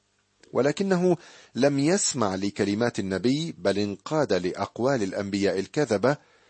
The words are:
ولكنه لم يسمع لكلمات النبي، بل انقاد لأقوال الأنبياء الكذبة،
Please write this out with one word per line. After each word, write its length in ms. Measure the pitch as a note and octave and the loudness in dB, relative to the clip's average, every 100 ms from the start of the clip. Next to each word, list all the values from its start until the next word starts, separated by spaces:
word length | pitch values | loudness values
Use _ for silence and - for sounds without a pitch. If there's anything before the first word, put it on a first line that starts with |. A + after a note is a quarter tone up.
| _ _ _ _ - | _ _ _ _ -6
ولكنه 640 | A2+ C3+ D3+ G3 F3+ F3+ E3 - - - | 0 0 0 0 2 2 2 -2 -20 -12
لم 240 | A#2 C#3+ C#3 | 0 2 2
يسمع 560 | D3 G3+ - C3+ G#2 | 2 2 0 0 0
لكلمات 640 | F#2+ G2+ - G2+ G#2 A#2+ - | 0 -2 0 0 2 0 -2
النبي، 560 | F#2+ F#2+ A#2 C#3+ E3 E2+ | -4 0 0 0 -4 -2
بل 200 | G2 G2 | 0 0
انقاد 540 | G#2 G2 - D#3 B2 | -2 -4 -4 -2 2
لأقوال 680 | F#2 F2 F2+ G2 - B2+ C3+ | 0 0 -4 -6 -2 0 0
الأنبياء 560 | G2 G2+ G2 G2 G2 F#2 | -2 -4 -4 0 0 0
الكذبة، 580 | G2 D3+ C3+ G#2 A#2+ D3 _ _ | -4 -2 0 2 2 0 _ _